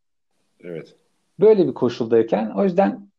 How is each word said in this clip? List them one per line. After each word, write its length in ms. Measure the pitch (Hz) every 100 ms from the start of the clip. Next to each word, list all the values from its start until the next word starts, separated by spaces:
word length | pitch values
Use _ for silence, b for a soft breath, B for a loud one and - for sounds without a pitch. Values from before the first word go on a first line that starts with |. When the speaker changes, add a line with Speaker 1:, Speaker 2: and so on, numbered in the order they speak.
| _ _ _ _ _ _
Speaker 1:
Evet. 360 | 90 82 - _ _ _ _ -
Speaker 2:
Böyle 280 | 202 214 151
bir 60 |
koşuldayken 800 | 120 123 120 113 117 113 196 220 196
o 80 |
yüzden 440 | 196 175 196 - -